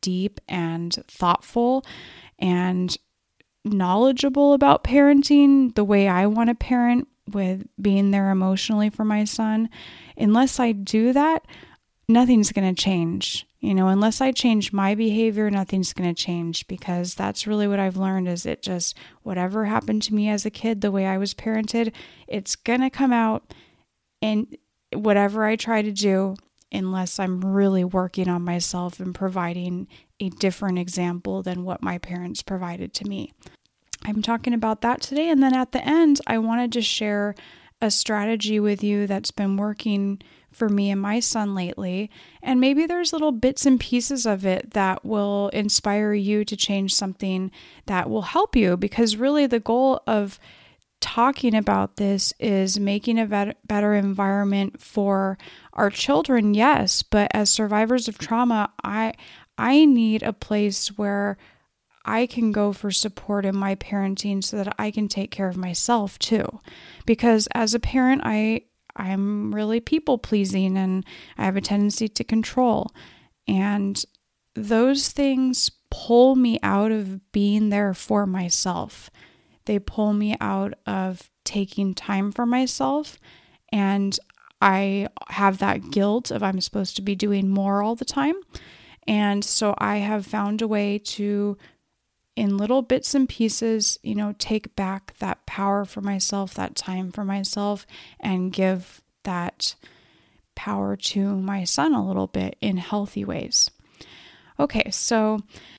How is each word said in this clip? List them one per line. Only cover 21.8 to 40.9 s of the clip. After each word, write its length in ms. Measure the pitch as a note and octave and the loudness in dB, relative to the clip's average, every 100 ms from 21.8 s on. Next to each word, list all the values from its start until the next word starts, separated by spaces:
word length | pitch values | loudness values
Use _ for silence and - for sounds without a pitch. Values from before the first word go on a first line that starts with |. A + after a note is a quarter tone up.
| A3+ - - - - | -2 -6 -16 -20 -10
it's 300 | G#3+ - - | -8 -6 -6
gonna 340 | - B3 C4 | -2 0 0
come 220 | - C4+ | 2 2
out 420 | A#3+ A3+ G#3+ - - _ _ _ _ _ _ | 4 2 -2 -8 -20 _ _ _ _ _ _
in 280 | G#3+ G#3+ A3+ - _ _ _ | -2 -2 -4 -10 _ _ _
whatever 520 | - G#3+ G3+ G3+ G#3+ | -2 2 4 2 0
I 100 | G#3+ | 0
try 260 | A3+ - A3 | 0 0 -2
to 120 | G#3+ | -2
do, 420 | G3 G3+ F#3+ F#3+ G3 _ _ _ | 0 2 2 0 -6 _ _ _
unless 480 | G3 F#3 F#3+ F#3 - | -6 -4 -4 -4 -4
I'm 200 | F#3 F#3 | -4 -2
really 440 | F#3+ G3 G3 F#3+ | 0 2 4 2
working 440 | F3+ F#3 F3+ - F3+ | 0 0 -2 -2 -2
on 140 | F3 | -2
myself 560 | F3 F3 - F3+ F3 F3 | -2 -2 -2 -4 -6 -6
and 160 | F#3 | -10
providing 720 | F3+ F#3+ F#3 F3 F3 F3+ F3 F#3+ - _ - | -6 -4 -4 -4 -4 -6 -6 -10 -18 _ -8
a 100 | F#3+ | -8
different 500 | F#3 F#3+ F3+ G3+ F3+ | -2 -2 0 -2 -2
example 600 | F3+ F3+ F3 F3 G3 F#3+ | -2 -2 -2 -4 -6 -6
than 220 | F#3 F3+ | -6 -6
what 220 | F3+ F3+ | -8 -6
my 140 | F#3 F3 | -6 -6
parents 440 | - F3 F3+ - | -8 -10 -8 -10
provided 500 | - F#3+ F3+ F3 F3 | -8 -6 -6 -8 -10
to 140 | - G3+ | -10 -8
me. 240 | G3 - _ - - _ _ _ - | -8 -10 _ -20 -20 _ _ _ -10
I'm 180 | - G#3+ | -6 -4
talking 320 | G#3 A#3 A#3+ | -2 -2 -2
about 260 | A#3 A3 G#3+ | -2 -2 -2
that 200 | A#3 B3+ | -2 -2
today. 280 | - C#4 E4 | -4 -2 2
And 120 | C#4+ | 4
then 140 | C4+ | 4
at 160 | B3+ B3+ | 4 0
the 160 | B3+ - | -4 2
end, 340 | D#4+ D#4+ C#4+ - | 6 6 4 2
I 120 | A3+ | -2
wanted 340 | A3+ A#3 B3 | 0 0 0
to 100 | A#3 | -2
share 540 | A3 - G#3 G#3 G3+ G3+ - - - - | -2 -2 -2 -2 -2 -6 -16 -20 -20 -4
a 120 | A3 | 0
strategy 640 | G#3 - G#3+ G#3 A3+ G#3 G#3+ | 0 0 -2 0 -2 0 2
with 240 | G#3 G3+ | 2 0
you 240 | G#3 G#3 G3+ | 0 0 0
that's 240 | F#3+ - | -2 -4
been 260 | - G3 G3 | -2 -2 0
working 640 | G#3 G#3 A3 G3+ G3 G3 - _ _ | -2 -4 -2 0 -2 -4 -12 _ _
for 160 | - A3 | -4 0
me 220 | G3+ G3 | 2 0